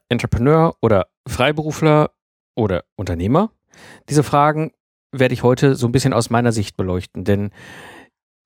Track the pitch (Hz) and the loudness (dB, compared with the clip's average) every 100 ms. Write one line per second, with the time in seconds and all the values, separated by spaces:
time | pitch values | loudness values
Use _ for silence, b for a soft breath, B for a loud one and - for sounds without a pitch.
0 | - 120 - - 139 160 165 - 113 101 | -4 -4 -2 0 2 4 2 0 0 2
1 | 90 _ - 117 131 156 151 - 156 151 | 0 _ -10 -2 0 0 -6 -2 2 2
2 | 151 _ _ _ _ - 107 90 - - | 2 _ _ _ _ -4 -2 -2 -6 -10
3 | 87 82 92 147 220 _ _ B B B | -8 -4 0 0 0 _ _ B B B
4 | B 147 - 147 147 151 156 _ _ _ | B 0 2 2 2 0 -6 _ _ _
5 | _ 135 127 127 120 127 143 131 120 131 | _ -2 0 0 0 2 2 2 0 0
6 | 131 117 113 117 120 110 98 - 92 90 | 0 0 0 0 0 -2 -4 -6 -4 -4
7 | - - 92 101 101 B B B B B | -6 -8 -2 -2 -2 B B B B B
8 | B _ _ _ | B _ _ _